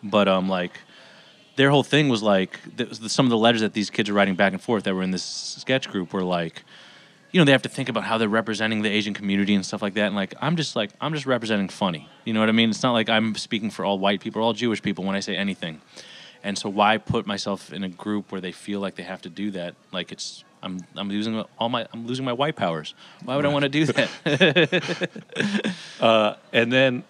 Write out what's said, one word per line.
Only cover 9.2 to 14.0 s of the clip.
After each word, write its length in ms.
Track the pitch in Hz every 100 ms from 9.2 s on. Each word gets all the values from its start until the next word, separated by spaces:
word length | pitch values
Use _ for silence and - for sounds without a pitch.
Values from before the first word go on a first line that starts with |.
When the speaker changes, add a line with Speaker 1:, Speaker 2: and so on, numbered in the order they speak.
| 101 98 101
Speaker 1:
and 100 | 101
stuff 200 | 95 101
like 100 | 104
that, 140 | 98 104
and, 80 | 101
like, 180 | 95 -
I'm 140 | 135 170
just, 200 | 147 -
like, 140 | 104 _
I'm 140 | 139
just 140 | 156 135
representing 420 | 123 113 107 95
funny, 400 | - 98 82 - - -
you 80 |
know 60 | 110
what 100 | 110
I 40 |
mean? 180 | 113 113
It's 100 | 104
not 120 | 131
like 160 | 120 113
I'm 260 | 113 113 104
speaking 340 | - 113 104
for 160 | - 90
all 140 |
white 220 | 101